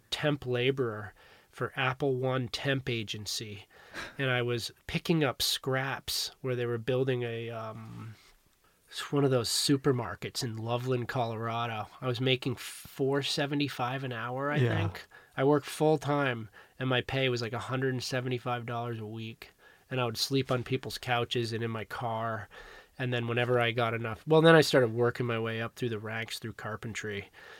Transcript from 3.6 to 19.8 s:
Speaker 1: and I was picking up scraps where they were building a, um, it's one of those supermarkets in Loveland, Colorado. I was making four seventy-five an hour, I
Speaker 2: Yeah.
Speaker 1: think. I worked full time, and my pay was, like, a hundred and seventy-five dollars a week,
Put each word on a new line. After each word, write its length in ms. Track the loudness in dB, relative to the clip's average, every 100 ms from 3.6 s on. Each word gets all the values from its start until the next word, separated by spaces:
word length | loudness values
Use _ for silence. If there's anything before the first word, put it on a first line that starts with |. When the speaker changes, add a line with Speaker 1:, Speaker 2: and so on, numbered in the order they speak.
| -16 -20 -16 -14 -12 -4
Speaker 1:
and 120 | 0
I 120 | 0
was 300 | 0 -2 -4 -10 -8
picking 360 | -6 2 4
up 180 | 2 2
scraps 880 | 0 0 0 -2 -2 -6 -4 -4 -4 -6
where 140 | -4 -2
they 100 | 0
were 120 | -2
building 460 | 0 2 2 2
a, 260 | -2 -4 -6
um, 680 | -8 -8 -10 -12 -12 -12 -14 -20 -20 _ _ _ _ _
it's 220 | -12 -2
one 120 | 2 4
of 60 |
those 180 | 4 2
supermarkets 920 | 0 4 4 4 2 -2 -6 -6 -4
in 140 | -6 -4
Loveland, 500 | -2 -2 0 -2 0
Colorado. 800 | -2 -2 -2 -2 -2 -2 -4 -8 -4
I 60 | -2
was 140 | 2
making 340 | 4 4 2 -4
four 680 | -8 -12 -14 -2 2 2
seventy-five 800 | 0 0 0 0 0 0 -4 -2
an 100 | -6
hour, 380 | -6 -6 -4 0
I 60 | 4
Speaker 2:
Yeah. 200 | 4 4
Speaker 1:
think. 300 | 0 -4 -14 -20 -12 0
I 60 |
worked 220 | 4 4 2
full 320 | 2 4 4
time, 520 | 2 2 2 -2 -6 -14 -20 -4
and 80 | 2
my 140 | 2
pay 260 | 2 0 2
was, 120 | 0
like, 100 | -2
a 60 | -4
hundred 340 | -4 -2 0
and 100 | -2
seventy-five 640 | -2 -4 -2 -4 -2 -4 -4
dollars 340 | -6 -6 -6
a 60 | -8
week, 460 | -8 -10 -12 -18 _ -20 -20